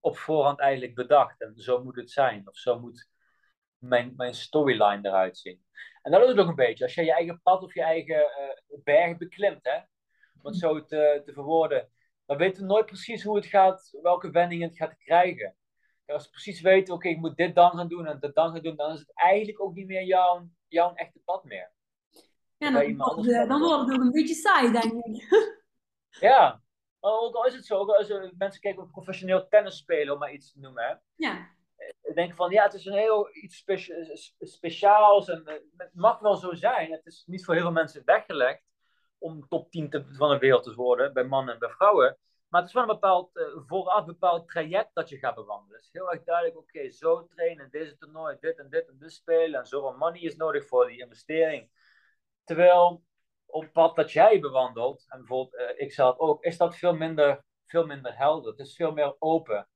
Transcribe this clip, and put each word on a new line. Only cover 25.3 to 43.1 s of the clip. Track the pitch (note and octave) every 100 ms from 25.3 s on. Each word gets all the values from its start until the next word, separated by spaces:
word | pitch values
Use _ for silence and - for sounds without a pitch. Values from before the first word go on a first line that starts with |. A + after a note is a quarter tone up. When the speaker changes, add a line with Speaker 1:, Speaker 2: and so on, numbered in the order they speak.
| G#4 G#4+ - _ _ _ _ _ -
Speaker 1:
Ja. | G3 C4 D#3 A#2 _ _ _ _
Maar | G3
ook | A3 A#3
al | A3+ B3
is |
het | B3+ G3
zo, | G3
ook | G3+
al | G#3
is | G3+
er, | G3+ F#3+ F3+
mensen | G3 G3
kijken | G3+ F#3+
ook | F#3
professioneel | - F#3 F#3 F#3 F#3 F#3
tennis | G#3 G3+ -
spelen, | _ E3 C#3+
om | C#3+
maar | C#3
iets | C#3+ _
te | C#3
noemen, | C3+ B2 A#2+
hè. | D#3 _
Speaker 2:
Ja. | _ D#4 F3+ F3 _ _ _ - -
Speaker 1:
Ik | -
denk | E3+ F3
van, | - F3
ja, | G3+
het | G3+
is | G3
een | E3+ G3+
heel | A3 G#3+ G3+ -
iets | - -
specia-, | - F#3 - E3+ D#3+ D3+
spe-, | - _ -
speciaals | _ E3+ E3 G3+ G#3 G#3+ G3+ G3
en, | E3 D#3
eh, | D3+ _ _
het | F3+
mag | F3 G3+ A3+
wel | G#3 F#3+
zo | F#3
zijn. | E3+ G3+ A3+ D#3+
Het | D#3+ -
is | - -
niet | F3+
voor | -
heel | E3+
veel | F3
mensen | E3 D#3 D3
weggelegd | B2+ G3+ - D#3+ B2+ D3 _ _ _ _ _ _
om | E3 D#3+ C3+
top | E3 -
tien | E3+ D3
te, | D#3 C3+
van | C#3 D3
de | C#3
wereld | C3 B2
te | A#2+
worden, | A2 B2 A#2+ C#3
bij | C3
mannen | B2+ C3+ C3
en | A#2
bij | A#2
vrouwen. | - G3+ G3+ C3 - _ _ _
Maar | F3
het | F3
is |
wel | B3
een | A#3
bepaald, | G#3+ G3